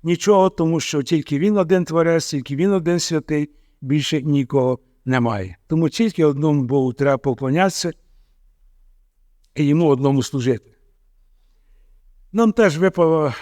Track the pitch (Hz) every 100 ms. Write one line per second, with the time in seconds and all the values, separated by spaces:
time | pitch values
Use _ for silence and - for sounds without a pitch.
0 | 165 170 - 202 190 - 165 165 - 151
1 | 131 165 139 143 196 208 165 185 170 165
2 | 165 165 - 143 127 139 190 196 160 175
3 | - 160 - 151 147 _ _ _ 131 147
4 | 135 156 143 143 127 139 127 127 _ _
5 | - 131 117 104 92 90 - 160 160 -
6 | 226 - 151 139 151 147 123 139 131 120
7 | 139 135 139 120 135 151 190 - 175 -
8 | _ _ _ _ _ _ _ _ _ _
9 | _ _ _ _ _ - 143 156 165 135
10 | 139 139 120 139 123 117 - _ _ _
11 | _ _ _ _ _ _ _ _ _ _
12 | _ _ _ 196 233 214 208 156 190 180
13 | 165 160 151 117